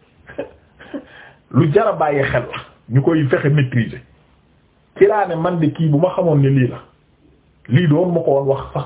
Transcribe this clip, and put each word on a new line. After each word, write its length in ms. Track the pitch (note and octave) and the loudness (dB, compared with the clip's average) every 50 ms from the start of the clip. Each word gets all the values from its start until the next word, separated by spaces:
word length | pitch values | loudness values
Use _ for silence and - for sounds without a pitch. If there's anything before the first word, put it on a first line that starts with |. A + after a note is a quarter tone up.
| _ _ _ _ _ - - - | _ _ _ _ _ -16 -14 -14
<laughs> 80 | - - - - _ _ _ - - - - C#4 - - - - - - - _ _ - - | -14 -14 -16 -20 _ _ _ -20 -18 -16 -16 -16 -16 -18 -20 -20 -20 -20 -20 _ _ -2 0
lu 180 | A#2+ E3 D3+ D3 | 2 2 4 4
jar 160 | G3+ A3 G#3+ | 2 2 2
a 40 | F3+ | 0
bàyyi 300 | D#3+ D#3+ D3+ C#3+ C#3 C3+ | -2 -2 0 0 0 0
xel 200 | B2+ B2+ B2+ A#2+ - - | 0 -2 -2 -4 -6 -8
la, 60 | - - - - _ _ - | -14 -16 -18 -20 _ _ -2
ñu 120 | A2+ C3+ C3+ | 0 0 2
koy 220 | E3+ E3 D#3+ D3 B2+ | 2 2 2 2 0
fexe 180 | - - - C#3+ | 0 0 0 2
maîtriser. 500 | D3 D3 C#3 B2+ - B2 A2 - - - - - _ _ _ _ _ _ _ _ _ _ _ _ _ _ _ _ _ - | 2 2 0 0 0 -2 -2 -4 -6 -12 -18 -20 _ _ _ _ _ _ _ _ _ _ _ _ _ _ _ _ _ 2
Ci 80 | F#3+ | 2
laa 200 | G3+ G#3+ G#3+ G3 | 2 4 2 -2
ne 80 | F3+ E3 | -2 -2
man 220 | D#3+ E3 F3+ F3+ E3+ | -2 -2 -2 -2 0
de 80 | D#3 C#3+ | 0 -2
kii 200 | - - E3 D#3 | 0 0 0 0
bu 100 | C#3+ C#3+ | 2 2
ma 120 | E3+ F3+ F3+ | 0 0 0
xamoon 220 | - F#3 E3+ D3+ C#3+ C#3 | -2 0 0 2 2 2
ne 60 | C3+ | 2
lii 200 | C#3 C3+ B2+ A2+ | 2 2 0 0
la, 80 | - - - - _ _ _ _ _ _ _ _ _ _ _ _ _ _ - - | -2 -8 -16 -20 _ _ _ _ _ _ _ _ _ _ _ _ _ _ -4 0
lii 200 | A2+ C3 F3+ D#3 | 0 2 2 2
doon 240 | C#3+ D#3 F#3 F3+ E3+ | 2 2 2 0 -2
ma 80 | E3 | -2
ko 100 | - - | 0 0
woon 160 | C#3 C#3 C#3 C3+ | 0 0 0 0
wax 240 | C#3 C3+ - - - | -2 -2 -4 -8 -8
sax 100 | D3 C3 | -8 -6